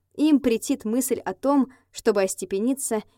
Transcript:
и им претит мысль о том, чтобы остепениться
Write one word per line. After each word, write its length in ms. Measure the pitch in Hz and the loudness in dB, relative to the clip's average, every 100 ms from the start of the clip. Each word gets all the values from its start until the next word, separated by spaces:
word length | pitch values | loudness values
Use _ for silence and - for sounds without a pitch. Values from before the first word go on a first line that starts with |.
| _ - | _ -2
и 140 | 302 | 2
им 100 | 285 | 4
претит 460 | 262 226 - 269 214 | 2 0 -2 -4 -2
мысль 340 | 240 254 - | -2 -2 -4
о 140 | - | -6
том, 360 | 190 269 285 247 - _ | -4 0 2 0 -4 _
чтобы 320 | - - 202 | -4 0 2
остепениться 800 | 190 - 185 196 233 269 - 220 - | 0 -2 -6 -2 -2 -2 -4 -6 -6